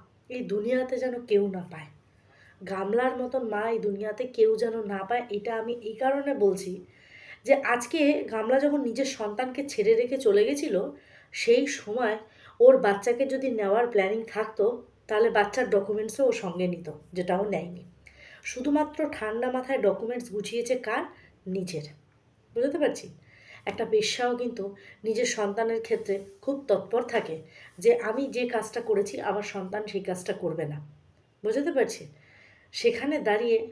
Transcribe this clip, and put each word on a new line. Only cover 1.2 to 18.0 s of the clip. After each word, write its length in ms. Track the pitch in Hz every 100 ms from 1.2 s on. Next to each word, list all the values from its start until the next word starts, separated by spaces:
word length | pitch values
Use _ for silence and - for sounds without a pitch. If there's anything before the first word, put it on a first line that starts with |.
| 240
কেউ 220 | 208 202
না 200 | 185 175
পায়, 160 | 156 151 - _ _ _ _ - - 185
গামলার 540 | 190 196 226 254 254
মতন 260 | 247 262 226
মা 220 | 208 220
এই 80 | 226
দুনিয়াতে 460 | 196 196 214 214
কেউ 320 | 254 247 220 220
যেন 260 | 233 226
না 220 | 208 196 196
পায়। 140 | 240 240
এটা 260 | 202 220 226
আমি 160 | 226
এই 220 | 240 214
কারণে 400 | 214 262 277 285
বলছি 500 | 254 202 180 - 185 - _ - - - -
যে 100 | 220
আজকে 680 | 277 220 247 247 330 285 294
গামলা 380 | - 220 220 262
যখন 200 | 294 285
নিজের 240 | 240 220
সন্তানকে 640 | 269 - 214 208 254 254 285
ছেড়ে 260 | - 208
রেখে 220 | 226 247 262
চলে 280 | 240 202
গেছিল, 480 | 226 285 302 190 269 - - - -
সেই 340 | - - 240 285
সময় 520 | - - 220 233 220 - _ - -
ওর 180 | 240 269
বাচ্চাকে 480 | 202 202 240 240 277
যদি 240 | 262 269
নেওয়ার 360 | 220 202 208 240
প্ল্যানিং 360 | 220 190 220 226
থাকতো, 600 | 208 214 - 214 247 - _ -
তাহলে 240 | 214 226
বাচ্চার 400 | 214 202 254 247
ডকুমেন্টসও 540 | 196 196 214 220 -
ও 80 | 269
সঙ্গে 340 | - 190 170 180
নিত, 240 | 170 - 147 -
যেটা 260 | 180 180 185
ও 100 | 208
নেয়নি। 360 | 185 170 - - -